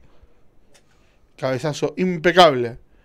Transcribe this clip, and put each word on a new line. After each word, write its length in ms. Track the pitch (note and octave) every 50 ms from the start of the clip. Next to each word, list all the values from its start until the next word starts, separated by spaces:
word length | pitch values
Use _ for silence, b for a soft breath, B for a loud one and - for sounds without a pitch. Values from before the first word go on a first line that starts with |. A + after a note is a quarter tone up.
| _ _ - - - _ _ _ - - _ - _ _ - _ _ _ _ _ _ _ _ _ _ _ _ -
Cabezazo 560 | - C3 C3 B2 D3 D3+ C#3+ - - C#3+ - -
impecable 800 | F#3 F#3 F3+ E3+ D3+ F3+ E3+ F#3 F3+ D#3+ C#3 B2+ A#2+ A#2 A#2+ - - _ _ _ _